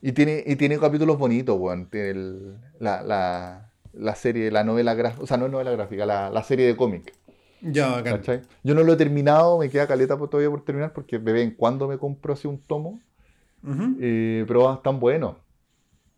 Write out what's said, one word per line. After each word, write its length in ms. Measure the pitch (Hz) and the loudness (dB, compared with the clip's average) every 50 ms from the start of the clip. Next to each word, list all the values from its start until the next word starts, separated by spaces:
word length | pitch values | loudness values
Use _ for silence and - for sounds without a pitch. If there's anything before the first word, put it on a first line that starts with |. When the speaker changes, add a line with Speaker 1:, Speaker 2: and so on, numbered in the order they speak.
Speaker 1:
Y 120 | - 135 127 | -4 -4 2
tiene, 300 | 147 147 151 156 151 - | 4 4 4 4 -2 -2
y 100 | - 143 | -2 -2
tiene 220 | 131 139 143 147 151 | 0 2 0 2 2
capítulos 380 | 151 151 147 151 160 160 156 139 | 2 2 2 2 2 2 2 2
bonitos, 400 | 139 123 117 120 131 127 110 95 | 2 0 0 0 0 0 0 0
weón. 300 | 92 92 90 90 92 87 | 0 -2 -4 -6 -8 -10
Tiene 200 | - 107 104 98 | -8 -6 -6 -6
el, 440 | 98 95 95 92 92 95 98 98 98 110 120 135 _ - | -6 -6 -8 -10 -10 -12 -16 -16 -18 -20 -20 -20 _ -8
la, 220 | 113 107 98 90 - | -6 -4 -4 -4 -4
la, 680 | 101 104 98 92 90 90 90 90 90 90 92 107 110 _ _ _ - - | -4 -2 -2 -2 -2 -4 -4 -8 -12 -16 -18 -20 -20 _ _ _ -20 -16
la 220 | - 107 107 104 | -8 -6 -6 -6
serie, 340 | - - 127 117 117 110 110 | -2 -2 -2 -2 0 -2 0
la 120 | 107 107 107 | 0 0 2
novela 320 | 110 110 117 120 117 117 | 2 2 2 2 0 0
gra-, 200 | 113 117 120 117 131 | 0 -2 -2 -4 -6
o 80 | 139 131 | -6 -4
sea, 100 | 135 120 | -2 -2
no 80 | 127 135 | -2 -2
es 40 | |
novela 200 | 135 131 131 127 | -4 -4 -4 -2
gráfica, 340 | 123 110 104 98 104 98 104 | -4 -4 -4 -6 -6 -4 -2
la, 240 | 104 104 101 98 98 | -2 -2 -2 -2 -2
la 140 | 101 113 107 | -4 -6 -2
serie 220 | - 139 127 127 123 | -2 0 4 4 4
de 80 | 117 113 | 4 2
cómic. 360 | 127 120 98 87 - - - _ _ _ - _ _ _ _ _ | 0 -2 -2 -4 -10 -16 -20 _ _ _ -20 _ _ _ _ _
Speaker 2:
Ya, 280 | - 170 143 147 143 131 | -10 -4 -2 0 0 0
bacán. 260 | 127 123 117 120 117 101 | 0 -2 -2 -2 -4 -4
Speaker 1:
¿Cachai? 240 | 98 - 123 127 - _ _ _ _ | -2 -4 -4 -4 -4 _ _ _ _
Yo 100 | 127 147 | 0 4
no 80 | 156 165 | 4 6
lo 100 | 165 165 | 6 6
he 20 | |
terminado, 640 | 156 160 147 147 147 143 143 147 156 165 170 175 170 | 6 4 2 2 2 4 6 6 6 6 6 4 2
me 100 | 156 135 | 2 0
queda 160 | 127 143 143 143 | 0 0 0 2
caleta 300 | 139 131 131 131 143 139 | 2 2 2 2 2 -2
por, 120 | 147 139 | -4 -2
todavía 200 | - 147 147 147 | 0 2 2 2
por 140 | 147 143 147 | 0 -2 -6
terminar, 300 | - 143 139 147 156 - | -6 -4 -4 -4 -6 -8
porque 260 | - 139 - - 113 | -12 -12 -6 -6 -4
de 120 | 110 113 110 | -2 0 2
vez 100 | 117 120 | 2 2
en 80 | 117 | 0
cuando 360 | 113 _ - 113 127 135 139 139 | -2 _ 0 0 0 0 -4 -4
me 80 | 139 131 | -4 -6
compro 360 | 143 143 143 139 - 151 143 | -6 -8 -8 -8 -6 -6 -6
así 140 | 139 - 151 | -6 -6 -8
un 120 | 143 139 | -8 -8
tomo. 400 | _ _ 156 147 151 165 202 240 _ _ _ _ _ _ _ _ _ _ _ _ | _ _ -6 -6 -6 -8 -12 -14 _ _ _ _ _ _ _ _ _ _ _ _
Speaker 2:
Ujú. 360 | - 143 139 135 196 247 262 - | -10 -8 -6 -4 -2 -4 -4 -2
Speaker 1:
Eh, 460 | 127 120 117 113 113 113 113 110 110 101 | -2 -2 0 0 0 0 0 -2 -2 0
pero 220 | 120 120 123 131 | 4 4 4 4
ah, 60 | 135 | 2
están 240 | 127 - 139 139 135 | 0 -2 -4 -2 2
buenos. 340 | 120 160 180 196 151 101 78 - _ _ _ _ _ _ _ _ _ _ _ _ _ _ _ | 2 2 2 2 -2 -4 -8 -10 _ _ _ _ _ _ _ _ _ _ _ _ _ _ _